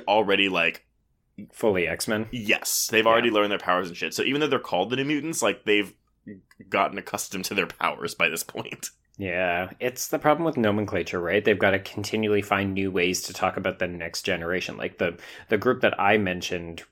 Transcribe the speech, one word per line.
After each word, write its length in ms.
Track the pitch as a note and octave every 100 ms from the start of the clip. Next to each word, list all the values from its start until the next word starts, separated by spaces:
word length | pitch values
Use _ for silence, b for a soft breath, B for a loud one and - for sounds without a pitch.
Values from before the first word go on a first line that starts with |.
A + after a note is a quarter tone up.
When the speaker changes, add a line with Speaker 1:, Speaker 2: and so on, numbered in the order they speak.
| -
Speaker 1:
already, 420 | G#2+ G2+ G2 G2
like, 380 | F2+ E2+ - _ _ _ _ _ - G2+
Speaker 2:
Fully 340 | - A2+ F#2 E2
X-Men? 380 | F2 - G#2+ A2
Speaker 1:
Yes. 560 | B2 G#2 F2+ - - -
They've 160 | A2+ A2
Speaker 2:
Yeah. 60 |
Speaker 1:
already 180 | A2+ A#2+
learned 220 | G#2+ G#2
their 80 | G2
powers 280 | - F2+ F#2
and 80 | F2
shit. 200 | E2 -
So 80 |
even 180 | A2 C#3+
though 60 | D3+
they're 100 | C3
called 320 | - F2+ G2+
the 60 | B2+
New 100 | C#3
Mutants, 380 | D3+ D3+ D#3+
like, 200 | A2+ G2 -
they've 280 | G#2 F#2+ - _ _ - F#2+ _ - F#2+
gotten 280 | G2+ F#2+ G2
accustomed 480 | - G2+ - F#2+ F#2
to 80 |
their 140 | G2+ E2+
powers 480 | - E2+ - E2+ -
by 140 | E2+
this 120 | E2
point. 460 | - - - - - - _ -
Speaker 2:
Yeah, 540 | F#2+ F2 F2+ F2 F#2 -
it's 260 | B2 B2 -
the 100 | D3+
problem 280 | D3+ D3+ E3
with 100 | B2+
nomenclature, 640 | G#2+ G#2 G2+ F#2+ E2+ F#2
right? 240 | E2+ G2+
They've 160 | G#2 G2
gotta 200 | G2+ F#2+
continually 600 | G2 - G#2 A2 G#2+ G#2
find 320 | G2 G2 G2
new 160 | F#2+ G2
ways 320 | F#2 F2+ F2+
to 100 | -
talk 240 | F2+ F#2 G2
about 200 | F#2+ F2+
the 80 | F2+
next 340 | F2 E2+ -
generation. 560 | - F2 E2+ F2+ - -
Like, 200 | F#2 -
the, 220 | F2+ E2+ B B B
the 80 | G#2+
group 240 | A#2+ B2+
that 180 | G#2 -
I 180 | G2 G#2+
mentioned 680 | F#2+ F2+ - F2 E2+ E2 -